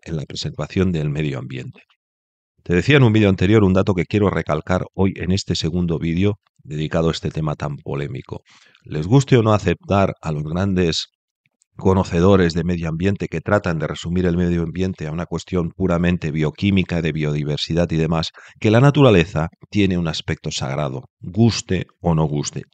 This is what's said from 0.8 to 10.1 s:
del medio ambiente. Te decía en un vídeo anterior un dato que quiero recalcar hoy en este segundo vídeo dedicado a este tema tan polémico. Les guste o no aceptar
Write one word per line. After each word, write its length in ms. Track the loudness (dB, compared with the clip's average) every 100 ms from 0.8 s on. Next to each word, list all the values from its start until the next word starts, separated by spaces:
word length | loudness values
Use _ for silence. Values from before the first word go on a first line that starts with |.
| 0
del 180 | 0 -4
medio 280 | -4 -4 -6
ambiente. 420 | -10 -12 -14 -20 _ _ _ _ _ _ _ _
Te 120 | -2
decía 240 | 0 4 6
en 40 |
un 100 | 6
vídeo 160 | 6 4
anterior 360 | 4 4 4
un 80 | 4
dato 220 | 2 0
que 100 | -2
quiero 240 | -2 0 2
recalcar 560 | 0 -2 -4 -2 -4 -4
hoy 200 | -2 -2 -2
en 160 | -2
este 240 | -2 -2 -4
segundo 420 | -2 -2 -2 -2
vídeo 360 | -2 0 -2 -2 _ _
dedicado 500 | -12 -8 -4 0 0
a 40 |
este 180 | -2 -6
tema 260 | -4 -6 -4
tan 200 | -8 -8
polémico. 640 | -8 -8 -8 -10 -12 -16 -18 _ _ _
Les 220 | -10 -8 2
guste 300 | 4 6 4
o 40 |
no 120 | 4
aceptar 600 | 2 2 -2 0 2 2